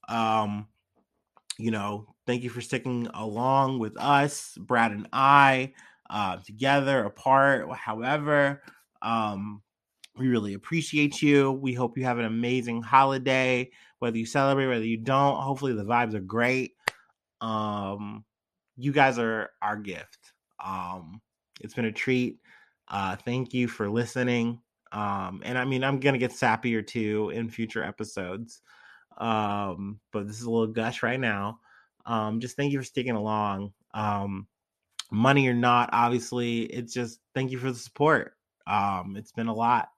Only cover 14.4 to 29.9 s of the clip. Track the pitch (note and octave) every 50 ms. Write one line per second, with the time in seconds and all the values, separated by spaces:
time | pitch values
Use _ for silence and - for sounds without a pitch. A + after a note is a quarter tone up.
14.4 | C#3 C#3 C#3 C#3 C3+ C3 B2 A#2 A2 A2+ A2+ A2+ A2+ B2 C3 C3+ C#3 C#3+ C3 F2
15.4 | C3+ C3+ C#3 C3 C#3+ C3+ A#2+ G#2+ G2+ G2+ A#2+ A#2 A#2+ A2 A2 G#2 F#2+ F#2 G#2+ A2+
16.4 | A#2+ B2 B2+ C3 B2+ - _ _ _ - - _ _ _ _ _ _ _ _ _
17.4 | G#2+ A2+ A2 A2 G#2+ G#2+ G#2 G#2 G2+ G2 G2+ G2+ G#2 G#2 G#2+ G#2+ G#2+ _ _ _
18.4 | _ _ _ _ _ _ _ B2+ B2 C#3+ C#3 D3+ C#3 C3+ B2 A#2 A#2 A2+ A2+ A2
19.4 | G#2+ - _ _ - G#2 G#2 G#2+ G#2 G2 F2+ E2 - _ - _ _ - _ _
20.4 | _ _ _ _ - F#2+ F#2+ F#2 F2+ F2+ F#2 F#2 F2 D#2 F2+ A2 _ _ _ _
21.4 | _ _ _ - - G#2 - - A#2+ A2+ G#2+ - - - B2+ B2+ B2 A2+ - _
22.4 | _ _ - - _ _ _ _ _ - - G2 G2 F#2+ F#2 - - A#2+ A#2+ B2+
23.4 | B2+ A#2 - B2+ B2 A#2 A#2+ - G#2+ G2+ G#2 A#2 A#2+ A2+ - B2+ B2 B2 A#2+ A#2+
24.4 | A#2 A#2 A#2 A#2 _ _ _ _ _ _ - A2 G#2 G2+ G2+ G2 F#2+ F#2 F#2 -
25.4 | - - B2 B2+ B2+ C3+ C3+ B2+ C3 C#3 C#3 C3+ C3 C#3+ C3+ B2+ B2+ B2 - -
26.4 | - A#2+ A2 A2+ - B2 A#2 A2 G#2+ - - A#2+ A2 G#2+ G#2+ G#2+ G#2+ F#2+ C#2 A2
27.4 | A#2 A2+ A2+ - A2+ A2 - A2+ - - - - A2 G#2+ - - F#2 F2+ F#2 G2+
28.4 | A#2 A#2 - - _ _ - - - - - - _ _ _ - - A#2 A2 G#2+
29.4 | G#2+ G#2 G2+ G#2 G2+ G2 F2+ E2+ G2 G2